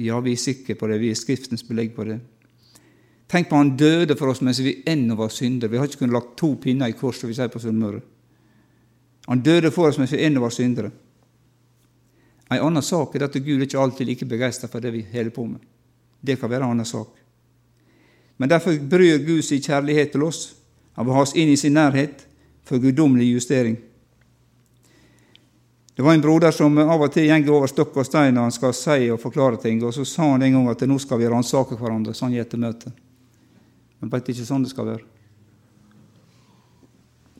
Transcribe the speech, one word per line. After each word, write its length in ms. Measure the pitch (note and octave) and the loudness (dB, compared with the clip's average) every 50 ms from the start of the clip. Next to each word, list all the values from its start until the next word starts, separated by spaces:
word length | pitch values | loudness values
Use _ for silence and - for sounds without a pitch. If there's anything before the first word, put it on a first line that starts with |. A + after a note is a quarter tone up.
| A#2 | -6
Ja, 160 | A2+ A2+ A#2+ B2 | -4 -4 -2 -2
vi 100 | B2+ B2 | -2 -4
er 60 | A#2+ | -2
sikre 340 | - C#3+ B2+ C3+ - - A2 | -4 -6 -6 -6 -8 -10 -8
på 140 | - A2+ G#2+ | -6 -4 -4
det. 100 | A2 G#2+ | -2 -2
Vi 120 | A2+ A#2 A2 | -2 -2 -2
er 60 | A2+ | -4
Skriftens 420 | - - C3+ B2+ - - A#2 A2+ - - | -4 -4 -6 -6 -6 -8 -10 -10 -8 -8
belegg 260 | A#2+ A2+ A#2 A2 A2+ | -6 -6 -6 -6 -8
på 120 | - G#2+ G#2+ | -8 -10 -8
det. 100 | A2 A2+ A#2+ - _ _ _ _ _ _ _ _ _ - _ _ _ _ _ _ _ _ _ - | -8 -10 -12 -16 _ _ _ _ _ _ _ _ _ -20 _ _ _ _ _ _ _ _ _ -2
Tenk 200 | - F3 E3+ - | -2 -2 0 2
på, 120 | D#3+ D3 | 2 4
han 140 | C#3+ C#3+ C3+ | 4 4 4
døde 400 | B2 D3+ D3+ D#3+ E3+ E3+ D3+ C#3+ - | 4 4 4 6 4 2 2 0 0
for 140 | D3+ C3 B2+ | 0 -2 -2
oss 80 | - C3 | 0 0
mens 160 | B2+ B2 B2 C3 | -2 0 0 -2
vi 140 | C3+ - - - D#3+ | -2 -4 -4 -2 -2
ennå 260 | E3 D3+ B2+ A2+ A#2 G#2 | 0 0 0 0 0 0
var 120 | A2 A2 - | -2 -4 -4
syndere. 380 | - C#3 B2 B2+ B2 A#2 G#2+ | -4 -4 -2 -2 -2 -2 -2
Vi 100 | A2+ A#2+ | -2 -2
har 80 | C#3+ C#3+ | -2 -2
ikke 140 | - - C3 | -4 -4 -2
kunnet 140 | B2 A#2+ | 0 0
lagt 180 | A#2+ A#2 - - - | -2 -2 -4 -6 -4
to 140 | - D#3+ C3 - | -2 -2 -2 -2
pinner 300 | - C3 B2+ C3+ C3 A#2 | -2 -2 -2 0 -2 -2
i 60 | A2 | -4
kors, 240 | - - C3 A2+ - | -4 -6 -6 -6 -6
som 100 | - A#2 | -8 -8
vi 60 | A2+ | -6
sier 160 | A2+ B2+ A#2+ - | -6 -6 -6 -6
på 80 | A#2 A2 | -8 -6
Sunnmøre. 380 | A#2 A2 A2 A2+ G#2 G2+ - - - _ _ _ _ _ _ _ _ _ _ _ _ _ _ _ _ _ _ _ _ _ _ - - | -4 -2 -2 -2 -2 -4 -8 -12 -16 _ _ _ _ _ _ _ _ _ _ _ _ _ _ _ _ _ _ _ _ _ _ -8 -4
Han 160 | B2 B2+ A#2+ | -2 0 2
døde 260 | D3 E3 E3+ D#3+ D#3+ D3 | 4 4 4 4 2 2
for 160 | F3 F3 D3+ | 2 2 2
oss 120 | B2+ B2+ | 2 2
mens 120 | C3+ B2 D3 | 0 -2 -2
vi 80 | A#2+ C3 | 0 0
ennå 160 | D#3+ D3 C3 A#2+ | 2 2 2 0
var 100 | A#2 A#2 | -2 -2
syndere. 380 | - B2 B2 B2 A2+ G#2 G2+ - - _ _ _ _ _ _ _ _ _ _ _ _ _ _ _ _ _ _ _ _ _ _ _ _ _ _ _ _ _ _ B2+ | -2 -2 -2 -2 -2 -4 -8 -10 -14 _ _ _ _ _ _ _ _ _ _ _ _ _ _ _ _ _ _ _ _ _ _ _ _ _ _ _ _ _ _ -2
En 140 | A#2+ A#2+ | 0 0
annen 180 | D3+ E3+ D3+ B2+ | 0 0 0 -2
sak 300 | - F#3 E3+ C#3+ - - | -2 -2 -2 -2 -2 -2
er 80 | C#3+ C#3 | -4 -4
at 120 | C#3+ - | -4 -4
Gud 260 | C#3+ C3+ D3 D3 C3 C3+ | -4 -4 -2 -2 0 -2
er 20 | |
ikke 160 | C3+ C3+ C3+ | -2 0 0
alltid 280 | C3+ C3 A#2+ - C3+ A#2 | 0 0 0 -2 -4 -4
like 200 | B2 B2 C3+ B2+ | -4 -6 -6 -6
begeistret 440 | B2 A2+ B2+ B2+ A2+ - - A2+ - | -4 -2 -2 -4 -4 -6 -10 -10 -10
for 120 | A#2 A#2 | -8 -8
det 60 | B2 A2+ | -6 -8
vi 120 | A2+ G#2+ G2 G#2+ | -8 -10 -8 -6
holder 200 | A#2+ A2+ A2+ A2+ | -6 -6 -6 -6
på 140 | - A#2+ A2 | -8 -8 -10
med. 120 | - - - _ _ _ _ _ _ _ _ _ _ _ | -10 -12 -16 _ _ _ _ _ _ _ _ _ _ _
Det 160 | - C3+ C3+ B2+ | -6 -4 -4 -4
kan 100 | - A2 | -2 -4
være 160 | A#2+ C3 C#3 | -4 -2 -2
en 80 | B2 A#2 | 0 -2
annen 140 | A#2 A2+ A2+ | -2 -2 -4
sak. 260 | - A#2 G#2+ - _ _ _ _ _ _ _ _ _ _ _ _ _ _ _ _ _ _ _ _ _ _ _ _ _ | -6 -10 -10 -12 _ _ _ _ _ _ _ _ _ _ _ _ _ _ _ _ _ _ _ _ _ _ _ _ _
Men 120 | - B2+ C3+ | -6 0 2
derfor 280 | E3+ E3 - F#3+ D#3+ | 2 2 2 0 -2
bryr 480 | D3+ C#3+ C3+ D3+ F3+ F#3 E3+ D#3+ D3 C3+ | -2 -2 0 4 6 6 6 6 4 2
Gud 160 | D#3+ E3+ D#3+ D3 | 0 -2 -2 0
sin 180 | - D3 C#3 C#3 | -2 -2 -4 -2
kjærlighet 500 | - D3 C#3 C#3 C#3+ D3+ D3+ C#3+ C#3+ - | -2 -2 -2 0 0 0 0 0 0 0
til 120 | C#3 D3 E3 | -2 -2 -2
oss. 140 | D3+ - - - - _ _ _ _ _ _ _ _ | -4 -6 -12 -14 -16 _ _ _ _ _ _ _ _
Han 100 | - A2+ | -6 -2
vil 100 | B2 C3 | 0 2
ha 60 | C3+ C#3 | 2 2
oss 80 | C#3 - | 2 2
inn 120 | E3 D#3+ D#3 | 2 4 4
i 80 | C#3+ | 4
sin 160 | C#3 D3+ D3+ C#3+ | 4 4 2 4
nærhet 540 | D#3 D#3 C#3+ C3 C3+ C#3 D3 - - - _ _ _ _ _ _ _ _ - | 4 4 4 2 0 -2 -2 -6 -12 -20 _ _ _ _ _ _ _ _ -4
for 120 | C3+ B2+ | -2 0
guddommelig 500 | B2 C3+ C3 C#3 D#3+ C#3+ C3 B2 A#2+ B2 | 2 2 2 4 4 4 4 4 4 2
justering. 480 | A#2+ B2 A#2+ - D3 C3 B2 A#2 A2+ A2+ - - _ _ _ _ _ _ _ _ _ _ _ _ _ _ _ _ _ _ _ _ _ _ _ _ _ _ _ _ _ _ _ _ _ _ _ _ _ _ _ _ _ | 2 0 0 0 0 0 0 0 -2 -4 -8 -16 _ _ _ _ _ _ _ _ _ _ _ _ _ _ _ _ _ _ _ _ _ _ _ _ _ _ _ _ _ _ _ _ _ _ _ _ _ _ _ _ _
Det 80 | - B2+ | 0 2
var 80 | D3+ E3 | 4 4
en 120 | D#3 C#3+ | 6 6
broder 280 | D3+ D#3+ E3 E3+ D#3+ D#3 | 4 4 6 6 4 4
som 240 | - E3 D3 D3 D3 D3+ | 4 4 4 4 4 4
av 180 | D3+ E3 D#3+ | 4 4 2
og 120 | D3 C#3 - | 2 2 2
til 120 | E3 D#3+ D3+ | 2 4 4
gjenger 240 | D#3 D#3 D3 C#3+ D3 | 4 4 4 4 4
over 160 | D3 C#3 C3 | 4 2 2
stokk 280 | - - D3+ - - C#3 | 0 -2 -2 0 0 -2
og 40 | B2+ | -2
stein 300 | - - D#3+ D3 C3+ B2 | 0 2 2 4 4 4
når 120 | B2 A#2+ A#2 | 2 2 0
han 60 | A#2 | -2
skal 200 | - - B2+ A#2+ | -2 -2 -2 -2
si 320 | - - E3+ D3+ C#3 B2 A#2 A#2 | -2 -2 0 2 2 2 0 0
og 80 | A2+ | -2
forklare 400 | - C3 - D3+ C3+ C3 A#2 G#2+ | -6 -6 -2 0 0 2 0 0
ting, 200 | - A#2 A2+ A2+ A#2 | -2 -2 -2 0 -2
og 80 | A#2+ A#2 | -4 -4
så 80 | C#3+ C3+ B2+ | -6 -8 -6
sa 180 | - - E3 D3+ C3+ | -4 0 2 2 2
han 100 | B2+ C3+ | 2 4
en 100 | C3 C3 | 4 4
gang 120 | C3 B2+ B2 A#2 | 4 2 2 0
at 120 | A#2 C3 C3 | 0 0 0
«nå 100 | C#3 C3+ | 0 0
skal 200 | C3 - C3 A#2 | -2 -2 -2 0
vi 80 | A#2 A#2 | 0 2
ransake 480 | A#2 A#2+ B2 - - C#3 B2+ - C3 G#2+ | 2 0 0 0 0 0 0 -2 -4 -6
hverandre», 340 | A#2+ A#2 A2 A2 A2 G2+ - | -6 -4 -4 -4 -4 -6 -6
sånn 160 | - - B2+ B2 | -6 -4 -4 -4
i 80 | A#2+ | -4
ettermøte. 520 | A2+ A#2 - A#2 A#2 A#2 A2+ A#2 - A#2+ A#2 - _ _ _ _ _ _ _ _ _ _ _ _ _ _ _ _ _ _ _ _ | -4 -6 -6 -6 -4 -6 -6 -8 -12 -18 -20 -20 _ _ _ _ _ _ _ _ _ _ _ _ _ _ _ _ _ _ _ _
Men 120 | - A2 A#2+ | -10 -8 -6
vet 180 | B2+ A#2+ - B2 | -6 -6 -6 -8
ikke 140 | A#2+ A#2+ A2 | -8 -8 -4
sånn 160 | C#3 C3+ C3 | -4 -2 -4
det 80 | A#2+ C3 | -4 -6
skal 160 | - A2+ A2 | -8 -8 -8
være. 160 | A2+ A2 A2 - _ _ _ _ _ _ _ _ _ _ _ _ _ _ _ _ _ _ _ _ _ _ _ _ _ _ _ _ _ _ _ _ _ _ _ _ _ _ _ _ _ _ _ _ _ - | -8 -10 -12 -18 _ _ _ _ _ _ _ _ _ _ _ _ _ _ _ _ _ _ _ _ _ _ _ _ _ _ _ _ _ _ _ _ _ _ _ _ _ _ _ _ _ _ _ _ _ -20